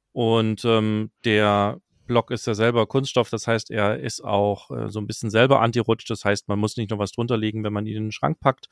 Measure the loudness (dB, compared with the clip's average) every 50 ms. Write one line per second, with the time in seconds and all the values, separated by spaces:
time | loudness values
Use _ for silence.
0 | _ _ _ -2 2 4 4 4 2 2 0 -2 0 2 2 4 2 2 0 -2
1 | -4 -6 -10 _ 0 2 2 4 4 4 4 4 2 0 -2 -6 _ _ _ _
2 | _ 0 0 0 0 0 -6 -6 -4 -4 -2 2 2 2 4 2 0 2 0 -2
3 | -2 2 0 0 0 0 -2 -6 -2 0 -2 -2 -2 -4 -4 0 0 0 0 -2
4 | -4 -8 -8 -8 -4 -2 0 2 2 2 0 -2 -6 _ -8 -8 -6 -6 -6 -8
5 | -8 -8 -10 -8 -8 -2 2 4 4 6 4 4 4 2 0 0 0 0 0 -2
6 | -2 -8 -10 -4 -2 -2 -2 -2 -2 -4 -2 -2 -2 -2 -2 -4 -6 -6 -4 -4
7 | -4 -4 -4 -6 -4 -2 -2 -2 -2 -2 -4 -4 -6 -4 -4 -4 -6 -6 -6 -6
8 | -6 -6 -6 -4 -4 -4 -4 0 0 -2 -2 -2 -8 -20